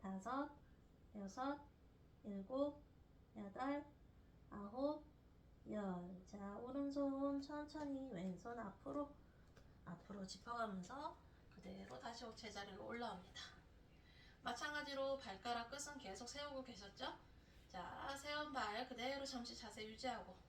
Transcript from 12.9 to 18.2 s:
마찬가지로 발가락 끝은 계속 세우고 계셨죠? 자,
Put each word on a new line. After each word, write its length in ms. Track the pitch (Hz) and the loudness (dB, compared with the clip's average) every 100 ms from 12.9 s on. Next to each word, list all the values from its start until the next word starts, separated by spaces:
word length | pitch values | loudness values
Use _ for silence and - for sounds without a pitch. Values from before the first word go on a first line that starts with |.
| 233 233 185 - - - - - - - - - - - - | 2 2 0 -6 -8 -8 -10 -14 -16 -16 -16 -16 -16 -16 -4
마찬가지로 760 | 262 240 311 294 285 269 269 269 | -2 2 2 2 2 4 4 4
발가락 500 | 240 190 240 240 233 | 0 -2 2 2 2
끝은 300 | 269 285 285 | -2 -2 -4
계속 280 | 285 196 240 | -4 -4 -4
세우고 360 | 277 285 269 | -2 0 -2
계셨죠? 500 | 254 202 202 - 269 440 - - - - - | -4 -6 -8 -2 -2 -2 -10 -16 -16 -16 -10
자, 460 | 185 180 - 240 277 | -4 -4 -2 0 0